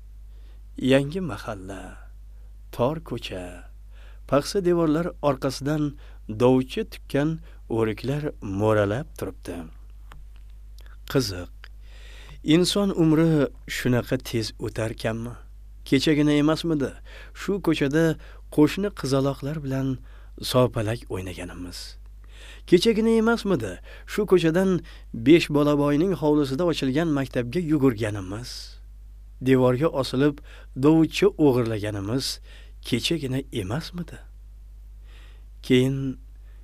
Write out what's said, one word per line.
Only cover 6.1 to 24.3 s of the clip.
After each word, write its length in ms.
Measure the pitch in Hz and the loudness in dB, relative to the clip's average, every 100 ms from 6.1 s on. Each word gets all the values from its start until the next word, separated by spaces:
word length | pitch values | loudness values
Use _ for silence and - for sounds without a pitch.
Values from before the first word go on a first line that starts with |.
| - - | -18 -10
dovcha 560 | 110 120 131 131 - 220 | 2 6 6 2 -4 -6
tukkan 400 | - - 139 151 160 - - - | -10 -4 0 0 -2 -8 -18 -4
o'riklar 560 | 113 110 104 120 147 147 - | 0 0 -2 -4 -4 -4 -8
mo'ralab 680 | 104 95 107 107 101 110 165 | -6 0 2 4 2 0 -6
turibdi. 440 | - - - - 85 82 - - - - - - - - - - - - - - | -8 -10 -10 -12 -12 -12 -16 -20 -20 -18 -18 -18 -18 -18 -18 -18 -18 -18 -18 -4
Qiziq, 480 | 143 110 90 87 - - - - - - - - - | -2 -2 -6 -12 -16 -20 -20 -20 -20 -20 -20 -18 -10
inson 460 | - 160 175 202 202 | 2 4 4 2 0
umri 420 | 185 160 156 165 156 135 - - | 2 4 4 4 4 2 -2 -12
shunaqa 520 | - 127 123 113 131 | -4 0 0 0 -4
tez 300 | - 117 104 - | -2 -4 -4 -6
o'tarkanmi? 760 | 117 110 113 117 117 113 117 117 - - - - - | -8 -4 -6 -4 -4 -4 -8 -12 -18 -20 -20 -18 0
Kechagina 480 | 139 160 147 147 147 | 2 4 4 4 4
emasmidi 500 | 147 156 170 156 120 - - - - | 4 2 0 0 -2 -6 -18 -18 -18
shu 280 | - - 196 | -10 -4 -2
ko'chada 560 | 165 151 143 151 165 156 - - - | 0 2 2 4 2 0 -8 -20 -4
qo'shni 400 | - 151 - 202 - | 4 4 4 -4 -4
qizaloqlar 600 | 135 135 135 135 139 160 | 0 2 2 -2 -6 -8
bilan 260 | 139 135 135 127 - - - - | -4 -2 -2 -4 -8 -20 -20 -12
sopalak 600 | - 127 123 117 104 120 - | 0 4 4 2 -2 -4 -6
o'ynaganimiz? 760 | 95 92 85 90 87 90 85 - - - - - - - - - | -8 -8 -10 -12 -12 -12 -12 -14 -16 -20 -20 -20 -20 -20 -18 4
Kechagina 480 | 180 233 214 226 226 | 6 6 4 4 4
emasmidi 540 | 220 226 196 165 104 90 - - | 4 2 0 -2 -2 -10 -16 -20
shu 180 | - - | -8 -4
ko'chadan 440 | 214 | 4